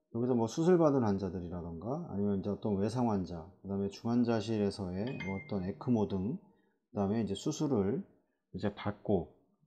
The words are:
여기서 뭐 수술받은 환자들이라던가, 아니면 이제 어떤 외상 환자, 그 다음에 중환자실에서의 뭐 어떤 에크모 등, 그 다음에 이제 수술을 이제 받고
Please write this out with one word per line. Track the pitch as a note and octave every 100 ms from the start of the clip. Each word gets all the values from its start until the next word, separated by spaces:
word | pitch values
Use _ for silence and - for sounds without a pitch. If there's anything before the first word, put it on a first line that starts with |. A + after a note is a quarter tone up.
| _ A2+
여기서 | B2
뭐 | B2 A2+
수술받은 | D#3+ E3 F3+ D#3+ C#3
환자들이라던가, | A2+ G2 F#2+ F2+ F2 F2 E2 E2 G2 D3+ F3
아니면 | G2 G2+ G2
이제 | G2+
어떤 | G2 A2+ G2
외상 | G#2 A2+ A#2+
환자, | G2+ E2+ E2+ F2+ -
그 | F#2+
다음에 | G2 G2
중환자실에서의 | - A#2 A#2+ A#2+ A2+ G#2+ A2 G2+ G2 F#2 F#2 A#2 C#3+ F2+
뭐 | G2 -
어떤 | G2+ F#2
에크모 | G2+ - A#2 G2
등, | G2 F#2+ F3 - _ _ _ _
그 | G#2
다음에 | G2 A2
이제 | G2+ G2
수술을 | - D3 D3+ A#2+ F#2+ C#3+ G3+ _ _ _ _
이제 | - G#2
받고 | - - - - G2 E2 - _ _